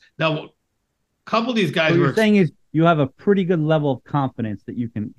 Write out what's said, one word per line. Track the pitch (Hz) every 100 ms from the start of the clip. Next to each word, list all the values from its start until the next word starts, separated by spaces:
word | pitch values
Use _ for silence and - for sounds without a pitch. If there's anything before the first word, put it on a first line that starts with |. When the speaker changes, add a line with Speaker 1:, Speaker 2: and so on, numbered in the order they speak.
| _ -
Speaker 1:
Now, | 160 156
a | 160 _ _ _ _ _ _ _ -
couple | 220 240
of | 226
these | 175
guys | 165 160
Speaker 2:
What | 170
Speaker 1:
were | 139
Speaker 2:
you're |
saying | 170 214 208
is | 160 - _
you | 151
have | 165 165
a | 135
pretty | _ - 196
good | 175 180
level | 151 156 147
of | 127
confidence | - 147 131 - 110 101
that | - 113
you | 117
can | 110 107